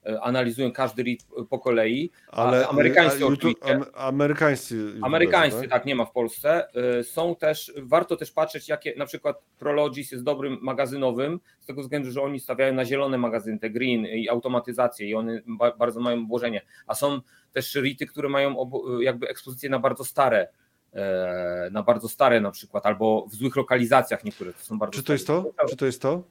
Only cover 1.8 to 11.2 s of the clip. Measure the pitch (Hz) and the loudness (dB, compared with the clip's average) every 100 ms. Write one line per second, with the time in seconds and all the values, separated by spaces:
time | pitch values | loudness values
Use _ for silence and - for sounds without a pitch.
1.8 | 110 127 170 _ - - 117 127 131 139 | 2 0 -4 _ -8 0 4 4 4 4
2.8 | - 147 160 139 139 143 165 - 139 135 | 6 6 6 4 2 4 2 0 0 0
3.8 | 139 - 131 135 147 147 156 131 - 113 | 0 -4 -2 2 2 4 2 2 -4 -6
4.8 | 107 107 131 160 170 180 151 113 127 123 | -6 -4 0 2 4 6 4 0 0 0
5.8 | 139 131 110 127 117 - 147 165 - 120 | 0 -2 0 -2 -2 -2 0 2 0 -2
6.8 | 123 123 120 - 175 - 156 151 - 147 | 0 0 -2 -2 -2 0 -2 -2 -8 -14
7.8 | 127 151 - 165 151 - 156 151 - 151 | 2 2 2 -4 -4 -2 -2 -4 -6 -6
8.8 | 156 123 139 151 147 - _ _ 139 147 | -6 -6 -8 -4 -6 -6 _ _ -2 0
9.8 | 147 139 127 127 127 135 135 123 131 127 | 0 -2 -10 -4 -2 -2 -4 -4 -4 -2
10.8 | 131 139 131 120 | -2 0 0 0